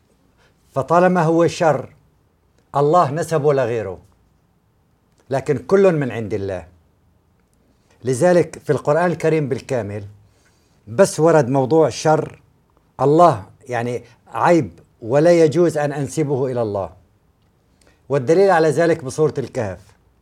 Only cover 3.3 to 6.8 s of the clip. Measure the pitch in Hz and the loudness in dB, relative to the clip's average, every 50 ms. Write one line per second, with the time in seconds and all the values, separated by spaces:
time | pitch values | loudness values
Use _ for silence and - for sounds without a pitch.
3.3 | 165 156 139 151 143 135 127 113 120 113 101 95 90 85 - _ _ _ _ _ | -4 -2 0 0 0 0 0 -2 -4 -4 -6 -8 -10 -14 -18 _ _ _ _ _
4.3 | _ _ _ _ _ _ _ _ _ _ _ _ _ _ _ _ _ _ _ - | _ _ _ _ _ _ _ _ _ _ _ _ _ _ _ _ _ _ _ -8
5.3 | 127 135 - - 143 123 - - 190 196 196 190 165 151 139 120 104 117 113 98 | -6 -6 -4 -4 -4 -6 -2 0 2 4 4 4 2 2 -2 -4 -6 -8 -6 -6
6.3 | 110 98 98 98 95 87 82 - _ _ | -6 -6 -6 -6 -8 -10 -10 -14 _ _